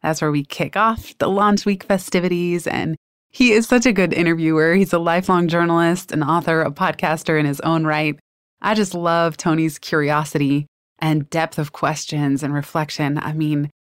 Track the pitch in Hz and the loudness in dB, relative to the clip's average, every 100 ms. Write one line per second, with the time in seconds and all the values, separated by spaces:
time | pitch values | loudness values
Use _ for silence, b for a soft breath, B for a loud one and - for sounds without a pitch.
0 | 160 160 151 147 143 - - 190 220 226 | -2 -2 0 -2 -4 -6 -6 0 0 0
1 | - - 185 196 208 202 - 190 - 190 | -10 -4 0 2 2 2 0 -4 -2 -2
2 | - 185 175 175 175 175 - - - 160 | 0 -2 0 -2 -2 -2 -4 -4 -4 -6
3 | _ _ _ - 247 214 226 247 240 196 | _ _ _ 0 4 4 4 2 4 2
4 | 180 - 170 165 160 160 160 180 190 175 | 0 2 0 2 2 2 4 4 2 2
5 | 170 170 185 180 175 170 170 170 170 180 | 2 0 2 2 2 2 2 2 2 0
6 | - - 143 170 156 160 156 143 185 151 | -2 -4 0 0 2 0 -2 -2 -4 -2
7 | 170 156 - 156 147 139 160 165 156 151 | -2 -2 0 0 0 -2 -2 0 2 0
8 | 156 147 _ _ _ _ 196 214 196 180 | -2 -4 _ _ _ _ -2 0 0 0
9 | 170 170 170 160 180 156 160 156 - 160 | 0 2 2 0 0 2 0 -4 -4 -2
10 | 143 147 156 156 143 143 147 _ _ _ | 0 0 -2 0 0 0 -2 _ _ _
11 | 160 156 147 165 160 - 147 - - 151 | 0 0 0 -4 -2 -4 -6 -4 -4 -4
12 | - 156 143 139 147 147 143 165 147 - | -6 -2 0 -2 -2 -4 -4 -4 -4 -4
13 | 147 147 - 156 151 147 147 _ _ | -2 -2 -4 -4 -2 -2 -4 _ _